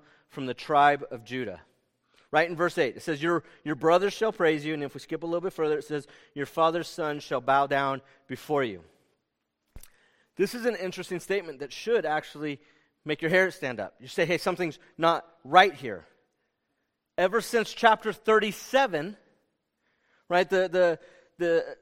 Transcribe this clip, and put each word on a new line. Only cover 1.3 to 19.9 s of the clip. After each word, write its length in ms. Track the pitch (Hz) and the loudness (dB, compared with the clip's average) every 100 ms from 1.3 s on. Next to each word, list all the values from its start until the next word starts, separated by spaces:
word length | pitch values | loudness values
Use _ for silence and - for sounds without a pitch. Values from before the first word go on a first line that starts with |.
| 127 113 90 _ _ _ _ _ _ _ | -8 -8 -10 _ _ _ _ _ _ _
Right? 180 | 151 170 | 0 0
In 60 | 165 | 0
verse 240 | 175 180 | -2 0
eight, 160 | 135 - | -2 -2
it 80 | |
says, 180 | - 147 | -6 -4
"Your, 220 | 165 170 - - | -2 -2 -4 -12
your 120 | 147 143 | -8 0
brothers 360 | 156 175 196 | 4 4 2
shall 200 | - 220 | -2 -4
praise 340 | - 165 156 147 | 2 2 2 -2
you." 80 | |
And 80 | 156 | -6
if 140 | 139 139 | -8 -10
we 40 | |
skip 220 | - 156 | -10 -8
a 40 | 170 | -4
little 120 | 170 | -4
bit 140 | 180 | -4
further, 240 | - 156 151 | -2 -2 -2
it 60 | |
says, 240 | 143 151 - - _ | -4 -8 -8 -20 _
"Your 140 | - 139 | -10 -6
father's 400 | - 165 170 165 | 2 2 2 -4
son 320 | - 156 147 | -6 -6 -6
shall 220 | - 160 | -6 -4
bow 260 | 127 139 139 | 2 2 4
down 340 | 139 139 135 - _ - | 0 0 -4 -10 _ -14
before 380 | 131 - 147 | -12 -2 0
you." 200 | 127 92 85 _ _ _ _ _ _ _ _ - - _ _ _ _ - | -2 -4 -16 _ _ _ _ _ _ _ _ -20 -20 _ _ _ _ -4
This 200 | 196 247 | -4 -2
is 100 | 240 | -4
an 100 | 196 | -4
interesting 440 | 185 175 175 180 | -6 -8 -8 -8
statement 400 | - 196 165 135 | -4 -6 -6 -12
that 120 | 139 | -14
should 360 | - 214 233 156 | -10 -2 0 0
actually 520 | 151 - 147 151 143 _ _ _ _ 151 | -2 -4 -10 -8 -8 _ _ _ _ -6
make 160 | 151 | -4
your 100 | 160 | 2
hair 200 | 185 185 | 2 2
stand 280 | - 135 113 | -2 -8 -6
up. 160 | 95 - | -10 -12
You 80 | 127 | -8
say, 180 | - 165 | -2 0
"Hey, 120 | 170 | 0
something's 420 | 202 175 175 - _ - | -2 -2 -4 -8 _ 0
not 280 | 165 160 - _ | 2 2 -4 _
right 300 | 131 170 196 | 4 8 8
here." 320 | 143 131 92 - _ _ _ _ _ _ _ _ _ _ - | 4 -10 -10 -14 _ _ _ _ _ _ _ _ _ _ -2
Ever 240 | 185 220 | 0 0
since 300 | - 233 - | -2 -2 -2
chapter 400 | - 226 214 220 | 2 4 4 -2
thirty-seven, 1040 | 180 - 214 208 180 - 262 269 160 170 208 _ _ _ _ _ _ _ | -4 2 2 2 -6 -2 0 2 -2 -6 -12 _ _ _ _ _ _ _